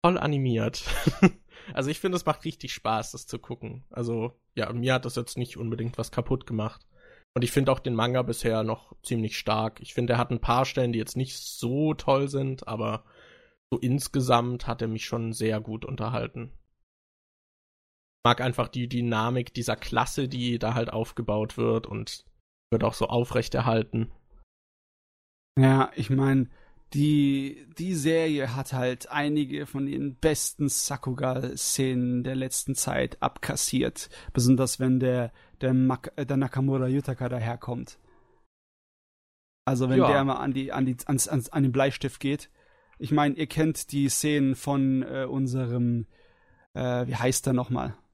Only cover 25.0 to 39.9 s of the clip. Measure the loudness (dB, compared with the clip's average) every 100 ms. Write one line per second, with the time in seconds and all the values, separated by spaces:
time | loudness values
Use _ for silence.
25 | _ _ _ _ _ 6 8 8 4 -2
26 | 0 2 4 4 2 -6 -20 -20 -6 2
27 | 4 6 4 2 -4 -10 -18 -8 -4 0
28 | 2 2 2 0 -2 -4 -4 -2 -2 -2
29 | -4 -2 0 0 0 -4 -6 -4 -4 -2
30 | -6 2 2 2 -2 -2 -2 0 -4 -4
31 | -4 -2 -2 -2 -4 -4 -4 0 0 2
32 | 0 0 -2 -4 -4 -4 -4 -2 0 0
33 | -2 -2 -4 -2 -6 -2 0 0 0 -2
34 | -14 -14 -4 2 4 4 4 0 2 2
35 | 2 0 -2 -8 -20 -4 2 4 4 2
36 | -4 -6 -2 0 0 0 0 2 2 0
37 | -2 -4 -4 -2 -4 -4 -6 -8 -8 -16
38 | _ _ _ _ _ _ _ _ _ _
39 | _ _ _ _ _ _ -2 0 4